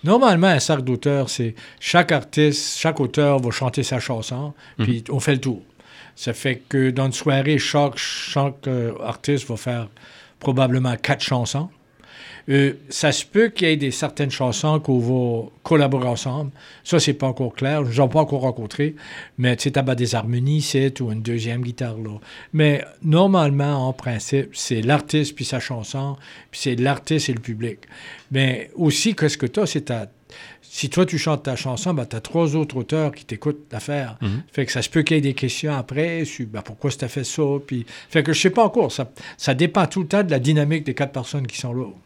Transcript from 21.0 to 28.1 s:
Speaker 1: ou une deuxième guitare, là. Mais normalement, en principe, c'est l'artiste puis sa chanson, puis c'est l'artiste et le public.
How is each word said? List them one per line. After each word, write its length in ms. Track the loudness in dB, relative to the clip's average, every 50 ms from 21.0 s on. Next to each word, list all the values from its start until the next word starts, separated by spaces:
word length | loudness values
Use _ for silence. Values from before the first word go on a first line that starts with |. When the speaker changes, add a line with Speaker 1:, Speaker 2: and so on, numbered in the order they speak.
| -4
Speaker 1:
ou 100 | -4 -4
une 80 | -4
deuxième 400 | -4 -2 -4 -2 -2 -4 -4 -4
guitare, 380 | -4 -6 -6 -6 -6 -6 -6 -8
là. 140 | -10 -10 -12 -12 -16 -18 -20 -20 -18 -4 2
Mais 280 | 4 4 4 4 2 -2 -8 -14 _ 0
normalement, 840 | 4 4 6 6 6 6 4 4 4 2 2 2 0 0 0 0 -2
en 40 | -4
principe, 580 | -4 -4 -4 -4 -4 -4 -2 -2 -2 -2 -2 -8
c'est 240 | -10 -4 -2 -2 0
l'artiste 540 | 2 2 2 2 2 0 0 0 0 0 -4
puis 100 | -8 -8
sa 160 | -6 -6 -6
chanson, 560 | -6 -6 -8 -8 -8 -8 -6 -6 -6 -6 -6 -10 -12 -20 -20 -20 -20 _
puis 100 | -12 -6 -2
c'est 120 | -2 0
l'artiste 520 | 2 2 2 2 0 -2 -2 -2 0 0 0
et 60 | -4
le 60 | -4
public. 400 | -4 -8 -8 -6 -6 -8 -8 -10 -16 -20 -20 -20 -20 -18